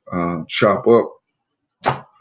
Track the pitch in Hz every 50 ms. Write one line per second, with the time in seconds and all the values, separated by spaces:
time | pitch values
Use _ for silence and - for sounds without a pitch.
0 | _ - - 90 85 85 87 82 78 - - - 120 104 98 92 - 113 117 117
1 | 98 - - - _ _ _ _ _ _ _ _ _ _ _ _ - - - -
2 | - _ _ _